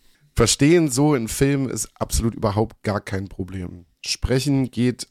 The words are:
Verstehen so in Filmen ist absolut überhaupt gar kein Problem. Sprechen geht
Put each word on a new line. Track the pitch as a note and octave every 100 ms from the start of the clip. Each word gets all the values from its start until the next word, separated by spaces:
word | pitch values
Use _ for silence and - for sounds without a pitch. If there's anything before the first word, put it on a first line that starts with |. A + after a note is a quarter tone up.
| _ _ _ -
Verstehen | A#2 - C#3+ F3 D#3
so | B2 D3+ C3+
in | A2
Filmen | - C#3 C#3 B2
ist | A2 -
absolut | - A2 - A2+ -
überhaupt | A2 G2+ A2 -
gar | - G2+
kein | - G2 G2
Problem. | - F#2 F#2+ F2 F2+ - _ -
Sprechen | - - C3 C#3 C3+ B2+
geht | A2 B2 A#2+ -